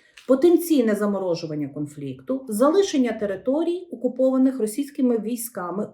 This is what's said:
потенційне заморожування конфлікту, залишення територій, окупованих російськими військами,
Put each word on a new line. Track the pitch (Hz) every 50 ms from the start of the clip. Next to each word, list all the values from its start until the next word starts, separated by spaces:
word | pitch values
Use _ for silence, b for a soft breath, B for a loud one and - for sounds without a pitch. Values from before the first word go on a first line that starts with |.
| b b b b -
потенційне | - 262 262 339 349 349 330 - - 320 269 226 220 202
заморожування | 196 208 208 196 190 190 180 165 165 170 156 151 151 147 135
конфлікту, | - 151 147 143 - 147 143 135 131 - - - 262 269 - -
залишення | 208 202 262 294 339 403 392 - - 277 247 226
територій, | 220 - 208 196 190 185 - 254 269 311 339 339 349 370 - -
окупованих | 262 233 254 254 - - 262 262 262 262 262 269 262 -
російськими | 214 214 - - 285 - - - 254 247 233 220
військами, | 202 214 247 233 - - - 190 180 175 175 202 208 -